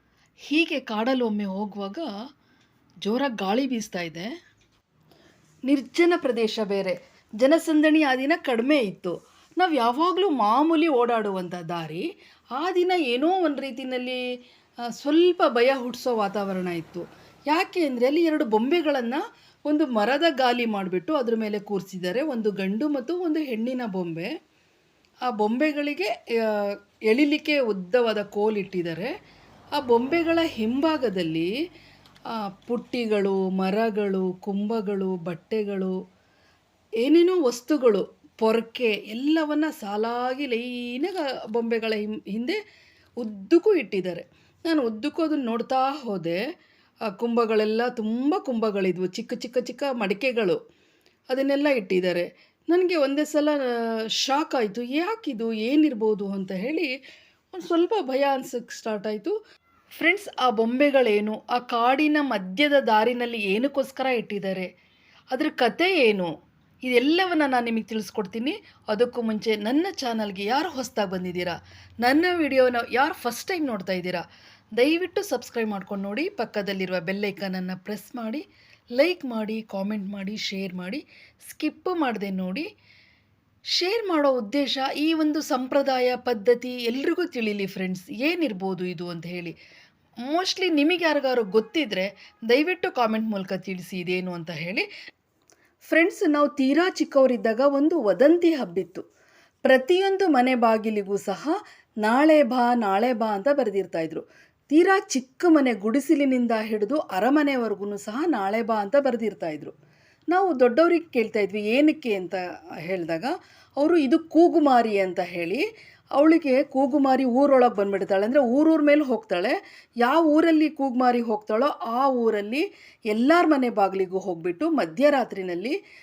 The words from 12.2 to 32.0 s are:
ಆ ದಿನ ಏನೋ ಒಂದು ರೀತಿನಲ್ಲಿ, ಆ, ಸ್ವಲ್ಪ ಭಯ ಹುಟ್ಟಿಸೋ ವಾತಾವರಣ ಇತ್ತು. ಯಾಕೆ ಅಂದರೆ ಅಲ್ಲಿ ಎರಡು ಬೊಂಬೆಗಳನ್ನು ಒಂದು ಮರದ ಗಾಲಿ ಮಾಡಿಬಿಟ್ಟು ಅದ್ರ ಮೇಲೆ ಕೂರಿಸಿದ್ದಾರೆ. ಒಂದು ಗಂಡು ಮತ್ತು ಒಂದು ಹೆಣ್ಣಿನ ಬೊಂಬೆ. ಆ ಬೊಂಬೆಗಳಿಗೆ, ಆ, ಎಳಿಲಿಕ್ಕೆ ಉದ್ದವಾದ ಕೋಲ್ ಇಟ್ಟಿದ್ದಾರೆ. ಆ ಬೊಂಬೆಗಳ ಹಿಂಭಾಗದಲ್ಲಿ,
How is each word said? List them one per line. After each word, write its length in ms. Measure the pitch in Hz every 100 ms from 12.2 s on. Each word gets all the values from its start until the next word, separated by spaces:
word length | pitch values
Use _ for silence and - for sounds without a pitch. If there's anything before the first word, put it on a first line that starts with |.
| - _ _
ಆ 200 | 247 349
ದಿನ 180 | 359 359 359
ಏನೋ 320 | 262 247 311
ಒಂದು 340 | 381 320 277
ರೀತಿನಲ್ಲಿ, 720 | 269 233 262 254 247 254 247 247 - _ _ -
ಆ, 100 | 240
ಸ್ವಲ್ಪ 540 | - 285 320 359 349 320
ಭಯ 220 | 240 247
ಹುಟ್ಟಿಸೋ 420 | 269 240 - 254 226
ವಾತಾವರಣ 520 | 196 208 196 185 185
ಇತ್ತು. 420 | 170 165 175 170 - - _ 285
ಯಾಕೆ 400 | 320 392 370 302
ಅಂದರೆ 200 | 247 247
ಅಲ್ಲಿ 180 | 311
ಎರಡು 200 | 330 302
ಬೊಂಬೆಗಳನ್ನು 880 | 233 214 254 349 302 277 233 285 453 - _ _
ಒಂದು 220 | 294 302 302
ಮರದ 380 | 220 214 285 330
ಗಾಲಿ 360 | 262 254 247 233
ಮಾಡಿಬಿಟ್ಟು 500 | 202 185 180 - 277
ಅದ್ರ 180 | 233 226
ಮೇಲೆ 220 | 214 208
ಕೂರಿಸಿದ್ದಾರೆ. 640 | 202 196 190 185 180 220
ಒಂದು 280 | 311 240 214
ಗಂಡು 380 | 190 190 214 302
ಮತ್ತು 300 | 277 233 349
ಒಂದು 220 | 349 311
ಹೆಣ್ಣಿನ 420 | 285 220 233 254 233
ಬೊಂಬೆ. 560 | 185 175 165 196 339 _ _ _ _ _ _ _ -
ಆ 80 | 254
ಬೊಂಬೆಗಳಿಗೆ, 1080 | 214 214 247 311 294 294 285 392 - - 233
ಆ, 360 | 220 208 202 202 _ _
ಎಳಿಲಿಕ್ಕೆ 560 | 220 233 302 302 302 294
ಉದ್ದವಾದ 640 | 233 196 180 247 233 208
ಕೋಲ್ 340 | 202 208 214 208
ಇಟ್ಟಿದ್ದಾರೆ. 640 | 190 185 170 165 233 381 - - - - -
ಆ 80 | 285
ಬೊಂಬೆಗಳ 580 | 247 233 262 339 330 330
ಹಿಂಭಾಗದಲ್ಲಿ, 1300 | 320 226 220 262 320 311 240 185 165 160 170 247 349 - - -